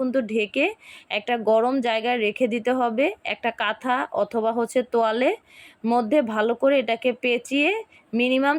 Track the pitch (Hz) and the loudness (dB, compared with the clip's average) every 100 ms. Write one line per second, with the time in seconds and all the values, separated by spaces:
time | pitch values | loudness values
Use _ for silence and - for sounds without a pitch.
0 | 254 262 214 220 208 269 339 440 - - | -2 -2 -2 -2 -2 -2 -2 -4 -18 -20
1 | - 208 208 240 208 220 240 269 233 226 | -8 -8 -2 -2 2 2 2 0 0 -2
2 | 233 240 208 208 247 233 233 262 233 220 | 0 0 -2 0 -2 0 -2 0 0 0
3 | 311 427 - 214 233 - 214 220 269 254 | 0 -2 -10 -4 -4 -2 -4 -2 -2 -2
4 | 294 - 202 226 220 226 233 254 247 233 | -2 -2 -2 0 -2 -2 0 -2 0 0
5 | 220 226 269 453 _ - - _ 220 240 | 0 2 0 -2 _ -20 -20 _ 0 0
6 | 220 302 233 220 220 233 269 285 233 226 | 4 2 2 0 0 2 2 2 2 0
7 | 254 226 247 240 - 277 302 427 427 - | -2 -2 -2 -2 -2 0 0 -2 -8 -20
8 | _ 226 247 262 277 | _ -2 0 2 2